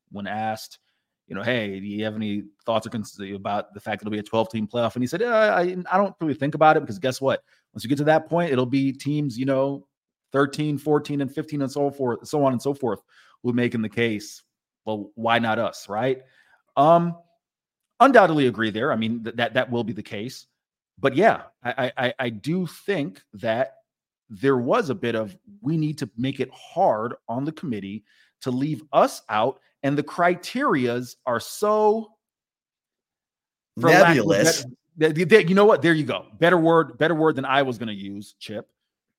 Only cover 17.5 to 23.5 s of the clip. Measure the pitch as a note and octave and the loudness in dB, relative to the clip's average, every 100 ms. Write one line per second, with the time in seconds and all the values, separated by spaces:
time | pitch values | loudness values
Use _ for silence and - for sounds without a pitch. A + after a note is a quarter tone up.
17.5 | _ _ _ _ - C4 B3 F#3 D#3 B2+ | _ _ _ _ 4 6 8 6 6 2
18.5 | G#2+ A2 G#2 C#3 A#2 A2 A#2 A2+ A#2 A#2 | 2 -2 -2 -2 0 -2 -4 -6 -4 -2
19.5 | A#2+ B2 A#2 A2 G#2+ - G#2 A#2+ - - | 0 -2 -2 -4 -8 -10 -10 -10 -14 -20
20.5 | _ _ _ _ _ C#3 B2+ G#3 A2 - | _ _ _ _ _ -2 2 2 2 -4
21.5 | _ B2 C3+ B2+ - B2+ - B2 A2 C#3 | _ -8 -4 -4 -2 -4 -2 -6 -6 -4
22.5 | F3+ F3 - - F#3+ D3+ - _ G2+ A2+ | -4 -4 -8 -6 -4 -4 -10 _ -8 -4